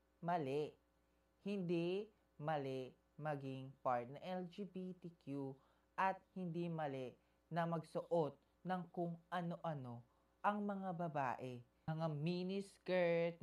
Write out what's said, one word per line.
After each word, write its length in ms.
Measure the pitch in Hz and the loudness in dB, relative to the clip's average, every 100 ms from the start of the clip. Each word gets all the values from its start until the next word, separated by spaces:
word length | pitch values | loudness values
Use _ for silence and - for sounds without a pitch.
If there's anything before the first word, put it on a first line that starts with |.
| _ _ | _ _
mali. 480 | 165 175 135 139 151 - _ _ _ _ _ _ | 0 2 2 0 0 -4 _ _ _ _ _ _
Hindi 640 | 196 202 175 175 170 190 214 - _ - | -4 -2 2 2 2 0 -4 -12 _ -8
mali 480 | 147 156 135 131 127 - _ - | -2 0 0 -4 -6 -10 _ -8
maging 500 | 151 147 135 131 131 135 | -4 -4 -4 -6 -10 -4
part 300 | 135 123 - | 2 2 0
ng 100 | 143 180 | -8 -4
L 180 | 185 180 | -4 -4
G 160 | 180 190 | -6 -8
B 240 | 190 185 180 | -6 -8 -8
T 80 | 170 165 | -14 -12
Q 320 | - 139 135 135 _ _ _ - | -6 -4 -4 -8 _ _ _ 2
at 240 | 190 190 - 190 | 2 2 -6 -6
hindi 320 | 180 165 170 | -4 -2 -2
mali 460 | 160 151 135 127 - _ _ - | -2 -2 -2 -6 -10 _ _ -6
na 100 | 165 170 | 0 0
magsuot 640 | 165 165 175 - 170 143 - _ _ 175 | 0 -2 -4 2 4 4 0 _ _ -4
ng 160 | 185 175 | -4 -2
kung 240 | - 170 170 - | -4 -4 -4 -4
ano-ano 720 | 180 170 170 170 147 123 120 - _ _ _ | -2 -2 -2 -2 -2 -4 -10 -12 _ _ _
ang 220 | 202 208 208 | 2 2 0
mga 260 | 196 190 170 | -2 -2 -2
babae. 640 | 170 147 131 - 127 123 - _ - | 0 2 2 0 -4 -8 -12 _ -4
Mga 200 | 160 165 147 | 0 0 2
miniskirt, 1200 | 156 180 185 196 196 - - 180 175 170 170 170 | 2 2 0 -2 -4 -8 2 6 6 6 4 0